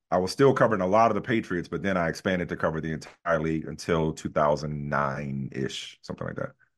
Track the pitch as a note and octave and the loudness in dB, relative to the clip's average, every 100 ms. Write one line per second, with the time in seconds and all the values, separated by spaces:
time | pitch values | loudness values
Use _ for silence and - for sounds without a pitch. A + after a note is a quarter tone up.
0 | _ F2+ F#2 - C3+ C3 B2 G#2 F#2 G#2 | _ 0 0 4 4 6 4 4 2 6
1 | A#2 G2+ G#2 A2+ A2 F2+ - E2+ G2 F#2 | 6 4 0 -2 0 -4 -4 -4 -2 0
2 | E2 D#2 G2+ F#2 E2+ F2+ F2 D#2+ D#2+ D#2 | 0 0 -2 0 -2 -2 -2 -2 -4 -6
3 | - - - E2 D#2+ D#2+ D2 D#2 - E2 | -8 -10 0 0 2 -2 -4 -8 0 2
4 | D#2+ D#2 - D#2 D2 D2 D2+ D2+ C#2+ C#2+ | 2 -2 -4 2 2 2 -2 -6 -2 0
5 | C#2+ C2+ C#2+ C2+ C2 C2 C2 - - - | 0 -2 -6 -6 -6 -4 -6 -6 -12 -16
6 | - - G1+ - - - _ | -14 -8 -8 -6 -8 -10 _